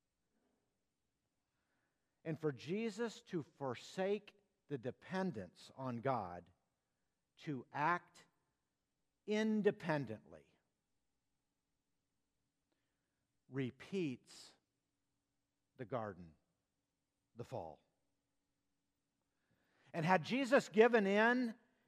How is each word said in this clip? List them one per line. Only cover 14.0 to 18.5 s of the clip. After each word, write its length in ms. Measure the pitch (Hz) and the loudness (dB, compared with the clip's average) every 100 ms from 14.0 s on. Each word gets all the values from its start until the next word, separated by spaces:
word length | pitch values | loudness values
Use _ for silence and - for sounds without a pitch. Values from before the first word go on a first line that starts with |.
| 165 123 - - - - _ _ _ _ _ _ _ _ _ _ _ - | -4 -4 -12 -20 -20 -20 _ _ _ _ _ _ _ _ _ _ _ -16
the 60 | |
garden, 500 | 120 123 107 90 85 76 _ _ _ _ _ _ _ _ _ 110 | -8 -6 -6 -10 -16 -20 _ _ _ _ _ _ _ _ _ -16
the 80 | |
fall. 340 | 117 120 82 73 _ _ _ _ _ _ _ | -12 -10 -12 -16 _ _ _ _ _ _ _